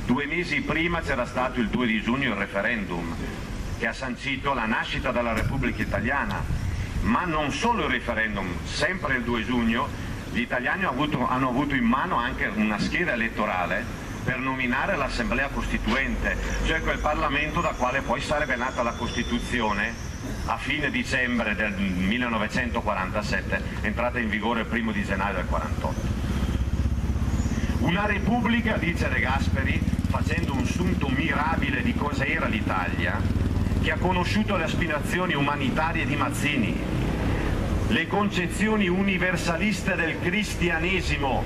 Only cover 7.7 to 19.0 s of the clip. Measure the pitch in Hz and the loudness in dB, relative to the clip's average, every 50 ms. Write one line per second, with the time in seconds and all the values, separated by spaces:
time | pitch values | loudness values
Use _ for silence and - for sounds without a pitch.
7.7 | 240 202 156 135 127 117 - 120 113 107 110 110 104 101 92 90 87 85 - - | 2 2 2 0 0 0 0 -2 0 0 0 0 0 -2 -4 -4 -4 -4 -6 -4
8.7 | - - 151 160 185 180 160 143 135 127 113 117 120 117 110 120 127 120 117 113 | -2 0 0 0 -2 -2 -2 -2 -2 -2 0 0 -2 -2 0 0 0 2 2 2
9.7 | 113 123 143 - - - - - - - - - - 110 123 - 135 123 123 139 | 2 0 -2 -2 -4 -6 -6 -6 -6 -8 -8 -4 -2 -4 -2 0 -2 -2 0 -2
10.7 | 156 185 190 165 131 127 151 147 151 127 123 - 127 127 135 131 120 131 147 139 | -2 0 0 -2 0 0 0 0 0 0 0 0 2 2 0 2 2 0 0 0
11.7 | 135 131 117 113 123 139 160 180 175 123 117 127 131 - 143 117 98 107 107 107 | 2 2 4 4 4 2 2 0 0 0 0 -2 -2 -2 -2 -2 0 0 2 2
12.7 | 107 98 95 95 - 160 175 160 127 113 113 113 110 - 104 104 98 92 87 85 | 2 0 0 0 0 0 0 0 0 0 -2 -2 0 -2 0 0 0 0 0 0
13.7 | 92 104 120 - - - - - - - - 123 127 123 131 135 131 131 127 123 | -2 -2 -2 -6 -8 -8 -8 -8 -6 -4 -2 -2 -2 -2 -2 -2 -2 0 0 0
14.7 | 123 135 160 185 190 151 135 120 - - 117 107 117 127 139 139 127 120 117 113 | 0 0 0 0 0 0 0 -2 -2 -2 0 0 0 0 0 0 -2 -4 -2 -2
15.7 | - 107 - 110 110 131 135 127 110 98 - 101 92 - - - - - - - | -2 0 0 0 2 2 0 0 -2 0 0 0 0 0 -2 -2 -2 0 0 2
16.7 | 160 160 160 160 143 123 - 151 151 165 160 147 139 143 151 156 147 170 165 156 | 0 0 0 0 -2 0 2 0 2 2 2 2 2 2 0 0 0 0 0 0
17.7 | 135 - 127 127 131 139 - - 120 143 - - 156 147 151 123 131 117 123 127 | 0 0 0 2 2 0 0 0 -2 -2 0 0 0 0 2 0 0 0 0 -2
18.7 | - 123 120 117 113 - | 0 0 0 0 0 -2